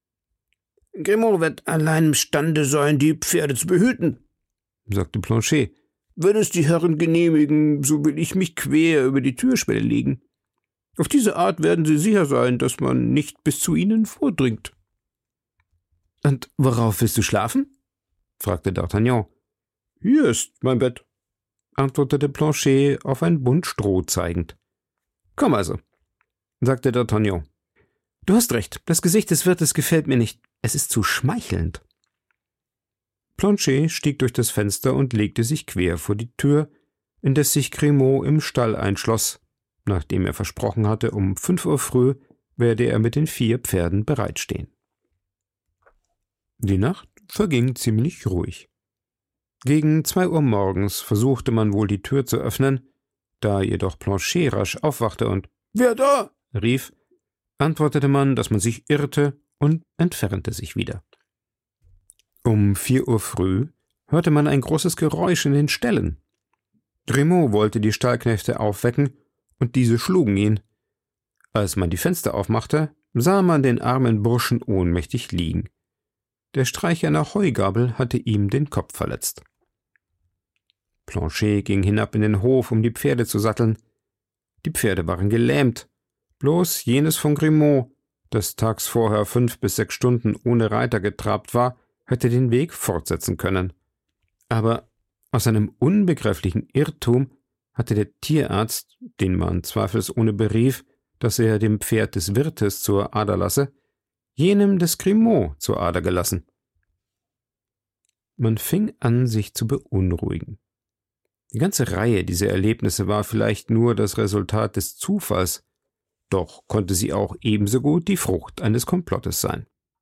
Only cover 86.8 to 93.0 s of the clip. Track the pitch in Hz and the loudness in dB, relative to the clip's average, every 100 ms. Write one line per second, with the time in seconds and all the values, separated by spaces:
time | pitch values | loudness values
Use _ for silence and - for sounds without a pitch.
86.8 | - 127 156 - 151 147 156 156 147 139 | 0 2 2 0 0 2 2 4 4 4
87.8 | 123 _ _ _ _ 110 - - 110 104 | 0 _ _ _ _ -4 -4 -2 -2 -2
88.8 | - 117 113 104 104 123 120 - 101 - | -2 0 2 2 0 0 0 0 -4 -2
89.8 | 107 - 123 123 110 - 120 120 110 110 | -4 0 0 2 0 -2 0 2 2 0
90.8 | 120 110 101 - 107 104 - 120 123 - | -2 -2 -2 -4 -4 -4 -2 0 0 -4
91.8 | _ _ - 123 123 123 127 123 165 - | _ _ -4 0 2 2 2 2 0 -4
92.8 | - 85 | -4 -4